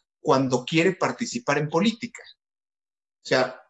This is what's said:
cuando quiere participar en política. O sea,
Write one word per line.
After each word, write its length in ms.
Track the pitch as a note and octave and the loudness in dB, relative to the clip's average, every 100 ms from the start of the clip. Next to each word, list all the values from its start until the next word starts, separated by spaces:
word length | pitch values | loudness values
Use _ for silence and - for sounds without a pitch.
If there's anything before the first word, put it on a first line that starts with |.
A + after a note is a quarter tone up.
| _ _ | _ _
cuando 460 | D#3+ C3+ C3 B2 - | 0 2 2 -2 0
quiere 280 | D#3+ F3+ | 2 2
participar 640 | F3+ C3+ - A#2+ A#2+ - C#3+ | 0 -2 -4 -6 -6 -2 -2
en 120 | D3+ | 0
política. 540 | E3 A3 A3 - - - - _ _ _ _ _ _ _ _ | 0 0 -2 -10 -14 -20 -20 _ _ _ _ _ _ _ _
O 40 | - | -2
sea, 340 | C3 A#2+ - - | 0 0 -6 -20